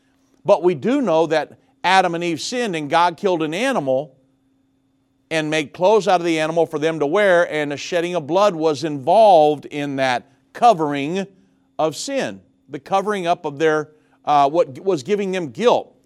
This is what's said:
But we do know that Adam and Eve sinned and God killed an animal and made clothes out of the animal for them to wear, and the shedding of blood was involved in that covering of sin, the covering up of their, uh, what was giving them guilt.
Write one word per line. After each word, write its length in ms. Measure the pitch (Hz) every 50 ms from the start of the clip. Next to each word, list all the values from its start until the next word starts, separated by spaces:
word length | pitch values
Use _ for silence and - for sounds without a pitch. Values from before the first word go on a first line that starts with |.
| _ _ _ _ _ _ _ _ -
But 180 | 151 202 160 160
we 120 | 180 180
do 260 | 139 120 208 262 294
know 260 | 269 196 160 160 170
that 320 | 156 156 156 143 - - _ _ _ _ _ -
Adam 300 | 175 190 190 185 180 170
and 80 | 165 175
Eve 180 | 175 170 147
sinned 360 | - - 247 247 240 220 170
and 120 | 160 151 139
God 280 | 156 165 170 180 170
killed 260 | - - 190 180 160 160
an 120 | 151 160
animal 640 | 185 240 269 254 196 151 135 131 131 151 156 _ _ _ _ _ _ _ _ _ _ _ _ _ _ _ _ _ _ _ _ _ _ _ -
and 200 | 160 160 156 151
made 220 | 156 156 156 - -
clothes 340 | - 180 190 214 214 175
out 140 | 202 190 175
of 60 | 170
the 120 | 175 165 156
animal 280 | 156 156 165 170 165
for 120 | - - 151
them 220 | 147 160 165 156
to 60 | 147
wear, 440 | 139 160 208 208 196 180 170 175 -
and 220 | - 151 151 143 147
the 40 |
shedding 380 | 131 - - 180 170 165 175 180
of 120 | 175 151
blood 280 | 127 170 190 208 208 180
was 300 | 160 156 160 151 127 147
involved 800 | 160 147 143 127 151 175 214 226 208 185 160 151 151 151 139 -
in 300 | - - 147 143 143 139
that 340 | 139 135 131 123 120 98 _ _ _ _ _ -
covering 760 | - 226 240 214 160 160 143 143 143 139 147 175 196 190 190 _ _ _ _ _ _ _ _ _ -
of 180 | 151 160 151
sin, 440 | - - - 277 269 196 120 98 98 _ _ _ _ _ -
the 100 | 139 151
covering 480 | - - 180 196 190 208 208 196 175
up 180 | 170 175 170 165
of 140 | 151 143 139
their, 340 | 160 160 151 156 151 151 _ _ _ _ _ _ -
uh, 220 | 135 147 143 139 139
what 300 | 151 175 170 151 127 143
was 220 | 180 190 190 147 120
giving 300 | 131 208 196 196 190 185
them 180 | 185 175 139
guilt. 460 | 110 139 214 240 185 117 - - _ _ _